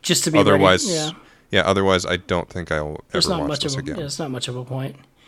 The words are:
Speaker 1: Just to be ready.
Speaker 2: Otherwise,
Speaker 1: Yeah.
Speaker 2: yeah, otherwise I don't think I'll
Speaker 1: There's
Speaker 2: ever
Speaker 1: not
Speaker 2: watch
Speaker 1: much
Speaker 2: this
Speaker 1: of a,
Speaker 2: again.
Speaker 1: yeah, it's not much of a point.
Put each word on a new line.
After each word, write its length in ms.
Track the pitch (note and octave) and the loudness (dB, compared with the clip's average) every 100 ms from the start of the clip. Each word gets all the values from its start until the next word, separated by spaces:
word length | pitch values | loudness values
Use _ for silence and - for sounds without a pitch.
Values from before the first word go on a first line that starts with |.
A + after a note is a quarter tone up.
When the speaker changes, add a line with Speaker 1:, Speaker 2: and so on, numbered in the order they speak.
Speaker 1:
Just 220 | - F3 - | 0 -2 2
to 60 | |
be 60 | D#3 | 4
ready. 120 | G3 | 6
Speaker 2:
Otherwise, 400 | G2 F#3+ F#3 A#3+ | 6 6 4 2
Speaker 1:
Yeah. 200 | E3 D#3 E3+ - _ _ | -2 -2 -8 -20 _ _
Speaker 2:
yeah, 100 | - | 0
otherwise 440 | - F#2+ F#2+ F#2 F2+ | 2 4 4 2 2
I 120 | F2+ | -6
don't 320 | - F2+ - | -2 -4 -4
think 220 | F2+ D#2+ | -10 -4
I'll 280 | D#2 D2+ D2+ - | -4 -4 -10 -6
Speaker 1:
There's 140 | E3 E3 | -2 -2
Speaker 2:
ever 80 | F3 | -2
Speaker 1:
not 60 | |
Speaker 2:
watch 80 | D3 | -2
Speaker 1:
much 140 | C#3+ | -4
Speaker 2:
this 100 | D3+ | -4
Speaker 1:
of 60 | C3+ | -6
a, 20 | |
Speaker 2:
again. 140 | C3+ - | -8 -8
Speaker 1:
yeah, 60 | C#3+ | -8
it's 140 | C#3+ | -8
not 120 | D3+ | -8
much 160 | B2+ - | -8 -8
of 80 | B2 | -10
a 100 | B2 | -8
point. 300 | C3 C3+ C3+ _ _ | -8 -8 -12 _ _